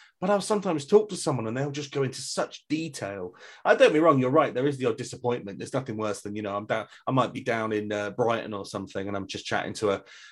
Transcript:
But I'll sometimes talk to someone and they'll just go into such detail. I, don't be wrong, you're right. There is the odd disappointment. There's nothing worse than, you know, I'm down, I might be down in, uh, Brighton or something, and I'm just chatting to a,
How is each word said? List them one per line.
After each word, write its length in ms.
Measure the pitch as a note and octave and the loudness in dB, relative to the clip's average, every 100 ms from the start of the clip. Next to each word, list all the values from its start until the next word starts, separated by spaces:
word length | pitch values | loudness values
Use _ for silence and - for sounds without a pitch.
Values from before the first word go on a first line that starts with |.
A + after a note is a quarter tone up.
| - _ | -20 _
But 80 | F#3 | 0
I'll 100 | G3+ | 0
sometimes 440 | F#3 G#3 F#3+ D#3 C3+ | 2 -2 0 -4 4
talk 240 | G#3 G#3+ | 4 4
to 80 | F3+ | -2
someone 300 | - B2+ A2 | -2 -2 -2
and 100 | B2 | -2
they'll 120 | C#3+ | -4
just 200 | C#3 C#3 | -4 -6
go 120 | C#3 | -2
into 180 | C3 C3 | -2 -4
such 440 | - - - - _ | -8 -4 -6 -8 _
detail. 640 | D#3 E3 C3 G2 G2 F2+ - - - - | -4 -4 -8 -8 -8 -10 -12 -20 -4 2
I, 100 | A3 | 8
don't 160 | G#3+ | 8
be 60 | D3+ | 8
wrong, 200 | E3 C#3 | 6 6
you're 100 | B2+ | 4
right. 240 | D3 C3+ | 4 4
There 140 | A#2+ C#3 | 2 -2
is 100 | C3+ | 0
the 80 | B2 | -2
odd 120 | A2 | -2
disappointment. 600 | A#2 A#2+ B2 B2 G2+ F#2+ | -6 -4 -2 -2 -4 -10
There's 140 | A#2 | -6
nothing 240 | C3+ C3 G#2+ | -4 -4 -4
worse 240 | G#2+ G#2 | -4 -4
than, 120 | G#2 G#2 | -6 -6
you 80 | |
know, 120 | G#2 G2+ | -4 -4
I'm 100 | G#2+ | -2
down, 220 | A2 - - - | -4 -4 -8 -2
I 60 | |
might 220 | C3 A2+ | 0 0
be 80 | C#3 | -2
down 320 | B2+ A2+ A2 | -4 -2 0
in, 180 | G#2+ G#2 | -2 -2
uh, 200 | G#2 G#2 | -4 -4
Brighton 420 | G2 A#2 A2+ - | 0 0 0 -4
or 120 | G#2 F#2+ | -8 -8
something, 400 | G2+ F#2+ G2+ G2 | -10 -8 -8 -6
and 100 | G2+ | -6
I'm 100 | F#2+ | -6
just 180 | G2+ - | -8 -4
chatting 280 | G#2+ - | -2 -2
to 180 | - G#2 | -2 -2
a, 120 | F#2+ - - - | -2 -6 -20 -20